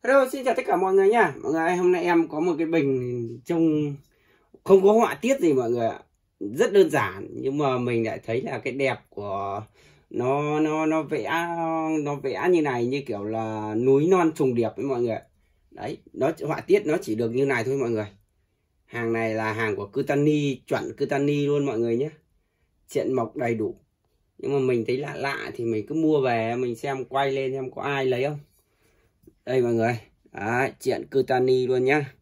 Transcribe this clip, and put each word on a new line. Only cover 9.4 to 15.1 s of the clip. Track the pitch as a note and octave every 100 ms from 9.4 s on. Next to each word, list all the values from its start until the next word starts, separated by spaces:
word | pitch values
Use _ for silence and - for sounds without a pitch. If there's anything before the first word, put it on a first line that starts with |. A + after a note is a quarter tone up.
| G2 G2+ A2+ _ _ _ _
nó, | - B2+ C#3+ D3+ D3+
nó, | D#3 D#3 D#3
nó | D#3+
vẽ, | D3 D3+ - E3 E3+ E3+ E3 D#3+ D#3+ D#3
nó | C#3+
vẽ | C#3+ C#3 G2 E3+
như | F3
này, | D3 A#2+ A#2+
như | C#3 C#3+
kiểu | G#2
là | G2+ A2+ A2 A2 G#2+
núi | A2 B2+ C#3 D#3+
non | F#3 D#3+ D#3+
trùng | C3+
điệp | A#2+ A2+
ấy | -
mọi | C3+ A#2+
người | A#2+